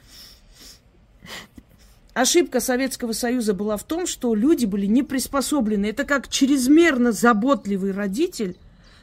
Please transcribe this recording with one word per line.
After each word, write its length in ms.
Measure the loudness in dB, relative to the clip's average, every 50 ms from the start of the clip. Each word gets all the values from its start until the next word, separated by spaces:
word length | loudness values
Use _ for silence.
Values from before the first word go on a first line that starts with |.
| _ -20 -20 -20 -20 -20 -20 _ _ _ _ -20 -20 -20 -20 _ _ _ _ _ _ _ _ _ -20 -18 -16 -16 -18 -20 _ -20 -20 _ _ _ _ -20 _ _ _ _ -2
ошибка 460 | 0 0 2 4 2 2 2 0 -4
Советского 520 | -2 -2 -2 0 -2 -4 -4 -6 -6 -6
Союза 420 | -4 -4 -2 -2 -2 -2 0 -2 -2
была 220 | -2 -2 -4 -4
в 80 | -6 -6
том, 220 | -6 -6 -6 -6
что 280 | -6 -6 -4 -2 -2 0
люди 320 | 2 2 2 2 2 0
были 200 | -2 -2 -2 0
не 160 | 2 2 2
приспособлены. 840 | 0 0 -4 -6 -4 -4 -4 -4 -2 -2 0 0 0 0 0 -2 -2
Это 180 | -2 -4 -4 -2
как 240 | -2 -2 -2 -2 -4
чрезмерно 840 | -2 0 2 2 2 2 4 6 6 6 6 6 4 2 2 0
заботливый 800 | 2 2 4 4 4 4 2 0 0 0 -2 -4 -4 -4 -4 -4
родитель, 640 | -4 -4 -4 -4 -2 -2 -4 -4 -4 -6 -6 -6 -8 -12 -18 -20 -20 -20 -20 -20 -20 -20